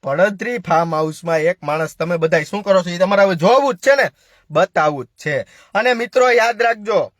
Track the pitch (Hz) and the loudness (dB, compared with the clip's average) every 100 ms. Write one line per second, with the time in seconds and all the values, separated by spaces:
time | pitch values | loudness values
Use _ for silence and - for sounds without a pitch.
0 | 135 143 196 202 220 240 180 160 170 156 | -6 0 0 0 -6 -8 -2 -2 0 -2
1 | 160 156 170 165 156 180 147 151 160 - | -4 -6 -4 -2 0 -4 -4 -4 -4 -6
2 | 165 175 160 165 - 202 202 190 175 175 | -6 -2 0 0 -2 -8 0 0 0 -2
3 | 185 202 196 175 170 254 277 208 - 277 | 0 4 2 2 4 4 2 -2 0 2
4 | 202 _ _ _ _ 156 185 - 156 143 | 0 _ _ _ _ -2 0 0 0 -2
5 | 123 _ - 139 - - _ 196 240 240 | -10 _ -6 -6 -6 -16 _ -2 0 -2
6 | 233 247 254 240 226 226 233 233 208 202 | -2 0 2 4 2 0 -2 -2 -2 -2
7 | 113 _ | -2 _